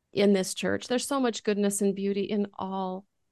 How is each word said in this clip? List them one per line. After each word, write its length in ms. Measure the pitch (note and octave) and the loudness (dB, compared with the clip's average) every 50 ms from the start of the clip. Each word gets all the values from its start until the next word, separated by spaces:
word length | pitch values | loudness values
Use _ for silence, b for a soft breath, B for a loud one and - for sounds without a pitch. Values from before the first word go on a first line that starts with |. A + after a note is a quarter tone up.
| _ _ | _ _
in 200 | - - G3+ G#3 | 0 2 4 6
this 220 | G3+ F#3 F#3+ - - | 4 4 2 -2 -4
church. 340 | - F#3+ F#3 G3+ G3 - - | -4 -2 -2 -2 -2 -2 -2
There's 180 | B3 A#3+ - | -2 -2 -2
so 140 | - C#4 C#4 | -2 0 0
much 240 | B3+ A#3 G#3+ - - | 0 0 0 -2 -2
goodness 360 | G#3+ G#3 G#3 G3+ G3+ G3+ - | -2 0 2 2 0 2 2
and 140 | G3+ G3 F#3+ | 0 0 0
beauty 280 | G3 G3 G3 G3 G3+ | 0 -2 -2 0 0
in 260 | G3 - A3 G#3 G3+ G3+ - - | -2 -2 0 -2 -2 -2 -4 -8
all 460 | F#3+ F#3+ F#3+ F#3+ F#3+ F#3 F#3 G3 - _ _ _ _ _ | -6 -6 -4 -4 -4 -4 -6 -8 -12 _ _ _ _ _